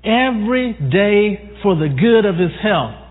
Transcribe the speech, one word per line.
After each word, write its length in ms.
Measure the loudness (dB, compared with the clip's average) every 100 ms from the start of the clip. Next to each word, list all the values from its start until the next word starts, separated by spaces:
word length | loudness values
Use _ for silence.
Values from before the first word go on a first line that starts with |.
every 680 | 0 0 0 -2 -2 -2 -2
day 840 | -4 -2 2 2 2 2 -2 -10 -4
for 120 | 0
the 140 | 0 0
good 360 | 0 4 4
of 120 | 2 0
his 180 | -2 -2
health. 320 | -2 -2 -4 -10 -20